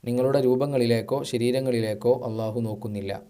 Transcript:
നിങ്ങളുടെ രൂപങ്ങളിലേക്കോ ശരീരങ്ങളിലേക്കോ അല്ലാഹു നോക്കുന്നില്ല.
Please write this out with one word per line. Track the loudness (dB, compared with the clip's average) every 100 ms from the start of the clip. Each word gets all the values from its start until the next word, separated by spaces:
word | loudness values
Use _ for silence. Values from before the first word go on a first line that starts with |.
| -2
നിങ്ങളുടെ | 0 2 4 4
രൂപങ്ങളിലേക്കോ | 2 2 2 4 2 2 -4 -2
ശരീരങ്ങളിലേക്കോ | -2 0 0 0 0 -2 0 2 2 0
അല്ലാഹു | -4 -4 -4 -4
നോക്കുന്നില്ല. | -6 -8 -6 -6 -8